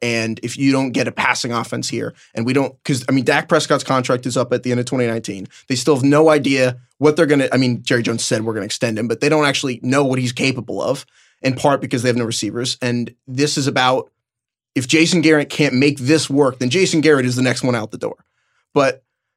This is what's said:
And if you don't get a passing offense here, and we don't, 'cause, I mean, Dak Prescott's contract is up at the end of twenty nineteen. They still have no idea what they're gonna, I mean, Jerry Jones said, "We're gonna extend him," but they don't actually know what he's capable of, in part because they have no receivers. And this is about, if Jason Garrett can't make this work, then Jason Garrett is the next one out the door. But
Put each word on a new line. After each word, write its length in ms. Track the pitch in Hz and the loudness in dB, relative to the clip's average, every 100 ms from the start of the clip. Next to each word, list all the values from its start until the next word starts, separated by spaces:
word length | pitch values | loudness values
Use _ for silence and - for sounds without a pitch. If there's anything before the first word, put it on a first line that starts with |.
And 360 | 117 113 113 110 | -4 -2 -4 -6
if 160 | 117 123 | -8 0
you 120 | 139 | 0
don't 180 | 135 135 | 2 0
get 180 | 127 117 | -2 -2
a 40 | |
passing 380 | - 135 120 131 | -2 -2 -2 -4
offense 360 | 117 117 120 117 | -4 -4 -6 -6
here, 240 | 117 110 - _ | -6 -8 -12 _
and 100 | - | -6
we 80 | 113 | -2
don't, 220 | 131 131 - | 0 -2 -6
'cause, 200 | - 127 127 | -4 -4 0
I 40 | |
mean, 120 | 135 | 0
Dak 240 | 123 143 160 | 2 0 2
Prescott's 360 | 160 - 143 | 0 2 -2
contract 420 | - 131 127 127 127 | 0 -2 0 -2 -2
is 100 | 123 | -2
up 160 | 113 | -2
at 120 | 123 | -2
the 60 | 127 | -2
end 100 | 120 | -4
of 60 | 123 | -2
twenty 200 | 131 120 | -2 -2
nineteen. 400 | 113 - 101 104 - - | -4 -8 -12 -14 -16 -6
They 80 | 127 | -2
still 180 | 143 | 2
have 100 | 139 | 2
no 240 | 139 147 160 | 4 6 6
idea 480 | 151 139 135 127 123 _ - | 4 2 2 0 -2 _ 0
what 180 | 147 151 | 2 4
they're 80 | |
gonna, 240 | 151 147 131 | 4 2 2
I 40 | 127 | 2
mean, 260 | 127 113 | 2 0
Jerry 200 | - 123 | 0 0
Jones 200 | 120 113 | 0 -4
said, 220 | - 113 | -2 -2
"We're 80 | 110 | -2
gonna 140 | 110 101 | -4 -6
extend 320 | - 120 110 | -4 -4 -2
him," 100 | 117 | -4
but 120 | 113 | -2
they 80 | 147 | 2
don't 160 | 156 143 | 2 2
actually 340 | 131 139 113 | 0 -4 -4
know 220 | 127 139 | 0 2
what 140 | 135 131 | 2 0
he's 140 | 123 | -2
capable 500 | 123 135 120 - 98 | -2 -2 -2 -6 -4
of, 240 | 78 139 - _ _ _ | -4 -4 -8 _ _ _
in 140 | 131 | -4
part 260 | 127 147 139 | 0 2 2
because 220 | 123 127 | -2 -2
they 80 | 123 | 0
have 60 | 120 | 0
no 60 | 113 | -2
receivers. 500 | 113 104 113 117 - | -4 -4 -4 -6 -4
And 320 | 123 120 117 - - | -2 -2 -4 -12 -8
this 300 | 127 147 151 | -2 0 0
is 100 | 135 | 0
about, 440 | 127 127 131 - _ _ _ _ _ _ | 2 2 2 -4 _ _ _ _ _ _
if 120 | 135 123 | -6 2
Jason 360 | 156 160 175 | 2 4 4
Garrett 260 | 156 151 143 | 4 2 0
can't 240 | - 147 | 0 0
make 240 | 127 147 139 | 2 0 0
this 280 | 127 156 - | 0 0 2
work, 300 | 139 135 127 | 0 0 0
then 100 | 127 | -2
Jason 320 | 170 180 170 | 0 2 2
Garrett 240 | 151 143 | 4 4
is 100 | 127 123 | 2 0
the 60 | |
next 200 | 127 117 | 0 0
one 120 | 131 | -2
out 180 | 117 107 | -2 -6
the 60 | - | -8
door. 280 | - - _ _ _ _ _ | -10 -10 _ _ _ _ _
But 300 | 147 135 131 _ _ _ | 0 0 0 _ _ _